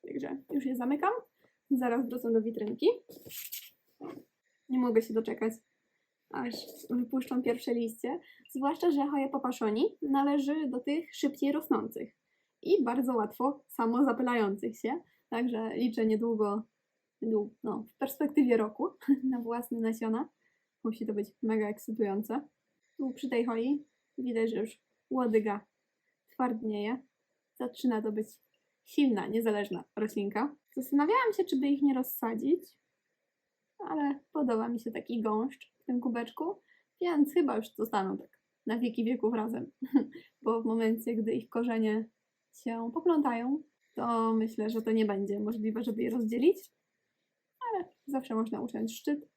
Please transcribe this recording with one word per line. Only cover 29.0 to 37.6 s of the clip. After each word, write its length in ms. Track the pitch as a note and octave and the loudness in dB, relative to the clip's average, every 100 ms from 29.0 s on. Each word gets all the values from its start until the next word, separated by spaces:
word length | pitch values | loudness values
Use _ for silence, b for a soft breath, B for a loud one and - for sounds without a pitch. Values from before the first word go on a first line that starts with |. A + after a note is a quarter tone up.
| C#4 G#3 - | 4 4 0
niezależna 560 | A3 A3+ G#3 G3+ E3+ - - | 0 2 0 -2 -6 -8 -4
roślinka. 600 | G#3+ G#3+ G3+ G#3 C#4 - _ - | -2 0 -2 0 -2 -4 _ -8
Zastanawiałam 560 | B3+ C#4+ D4+ A#4 B4 G#4 | 0 2 4 4 4 2
się, 60 | |
czy 140 | F4+ C4+ | 0 2
by 100 | C#4+ | 2
ich 140 | C#4+ | 4
nie 120 | C#4+ | 4
rozsadzić, 680 | B3+ B3+ - A#3 A3 C4 F4+ - _ _ _ _ _ _ _ _ _ _ _ | 2 -2 -4 -4 -2 2 2 0 _ _ _ _ _ _ _ _ _ _ _
ale 400 | D#4+ D#4+ C#4+ C#4 _ | -6 -2 0 -2 _
podoba 380 | D#4 C4 A3 A#3 | -2 0 2 0
mi 100 | A#3 | -2
się 120 | A#3 | -4
taki 300 | A3 - A#3 | -8 -4 -2
gąszcz 520 | A3 G#3+ B3+ - - _ | 0 0 0 -4 -20 _
w 40 | |
tym 180 | - B3 | -4 -2
kubeczku, 600 | B3 A#3 A3+ - D#4+ G4+ b b b _ | 0 -2 -4 -6 -6 -6 b b b _
więc 320 | F4 D#4 C#4+ | 0 4 4
chyba 240 | - C#4+ | 4 2
już 160 | A3 | 0